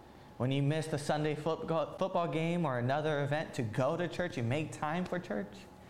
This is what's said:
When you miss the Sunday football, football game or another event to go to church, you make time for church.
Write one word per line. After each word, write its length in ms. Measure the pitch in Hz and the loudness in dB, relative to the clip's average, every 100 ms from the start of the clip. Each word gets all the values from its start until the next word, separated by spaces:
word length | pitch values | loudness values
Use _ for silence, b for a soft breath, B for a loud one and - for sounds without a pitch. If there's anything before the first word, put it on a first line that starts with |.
| B B B - | B B B -2
When 160 | 131 | 0
you 120 | 139 | 2
miss 240 | 139 156 151 | 2 2 0
the 100 | 143 | -2
Sunday 360 | - 151 151 | 0 2 2
football, 640 | 147 160 160 - 165 147 - | 0 0 -2 0 0 0 0
football 300 | 190 185 170 | 0 2 2
game 380 | 151 165 175 156 | 2 2 2 2
or 140 | 123 | 2
another 440 | 123 143 151 143 | 2 2 2 2
event 300 | 139 151 - | 2 0 -2
to 80 | - | -2
go 340 | 113 104 131 165 | -2 2 2 2
to 140 | 175 | -2
church, 260 | - 180 - | -2 -2 0
you 80 | |
make 340 | 117 147 151 - | 0 0 -2 -4
time 280 | 151 170 180 | -2 0 0
for 120 | 180 | -4
church. 360 | 180 208 190 - - - | -2 -4 -4 -10 -16 -20